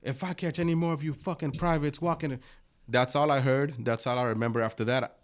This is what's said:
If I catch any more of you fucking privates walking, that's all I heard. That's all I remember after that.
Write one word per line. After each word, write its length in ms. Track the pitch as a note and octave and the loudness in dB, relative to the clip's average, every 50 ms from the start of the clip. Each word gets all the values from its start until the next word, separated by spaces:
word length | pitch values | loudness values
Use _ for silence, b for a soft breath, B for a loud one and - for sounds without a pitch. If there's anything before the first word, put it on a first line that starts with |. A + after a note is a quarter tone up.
If 220 | _ - C#3 - - | _ -6 -6 -4 -4
I 100 | F#3 F3+ | -6 -6
catch 260 | - - E3+ D#3 - | -4 -4 -4 -2 0
any 160 | F3 E3+ E3 | 0 2 2
more 180 | E3 E3+ E3+ E3 | 2 2 0 0
of 100 | D3+ C#3+ | -2 -2
you 100 | D#3 C#3+ | -4 -6
fucking 380 | - - - F3 - - D3+ | -4 -4 -6 -6 -4 -4 -4
privates 500 | C3 D#3 - F3 E3 D#3 C#3+ D3 C#3 - | -4 0 0 2 2 2 2 -2 -4 -2
walking, 380 | - F3 E3 D#3 - D3+ C3+ B2 B B B B B _ _ _ _ | -2 -2 -2 0 -2 -6 -6 -6 B B B B B _ _ _ _
that's 280 | - A2+ B2 B2+ B2 - | 0 2 2 2 4 2
all 160 | C#3+ D3 D3+ | 2 4 4
I 80 | D3 C#3 | 4 4
heard. 340 | C3 C#3 C3 C3+ C#3 C#3+ C#3+ A#2+ | 4 4 4 4 2 0 -2 -4
That's 260 | A2+ A#2+ A#2 A2+ - | -2 -2 -2 0 0
all 140 | C3 B2 B2 | -2 0 0
I 40 | B2 | 0
remember 380 | A#2+ A2+ A2 A#2 A#2+ A2+ A#2 | 0 0 0 0 0 0 0
after 220 | A2+ A2 A2 - A2+ | 0 0 0 -2 -2
that. 320 | A2 B2 C3 A#2+ - - _ | 0 0 0 0 -4 -6 _